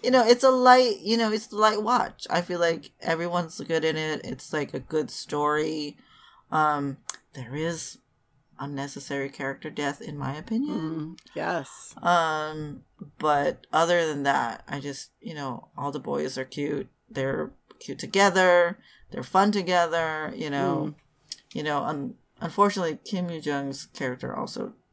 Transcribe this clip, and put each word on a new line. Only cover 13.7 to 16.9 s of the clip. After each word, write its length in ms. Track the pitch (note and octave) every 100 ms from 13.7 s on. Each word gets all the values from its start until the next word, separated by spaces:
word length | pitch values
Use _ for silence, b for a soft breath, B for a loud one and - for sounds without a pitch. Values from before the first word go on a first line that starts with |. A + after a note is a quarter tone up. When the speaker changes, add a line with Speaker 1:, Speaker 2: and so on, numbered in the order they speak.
Speaker 1:
other 340 | D#3 E3 F3 D#3+
than 160 | C#3+
that, 400 | C#3 C#3 A#2 - -
I 100 | C#3+
just, 300 | C#3+ C3+ - _
you 140 | -
know, 340 | D3+ C3+ A#2+ - -
all 140 | C#3+
the 80 | C#3+
boys 400 | D3 C#3+ D3+ C3
are 60 |
cute. 440 | C3 - C#3+ D3 -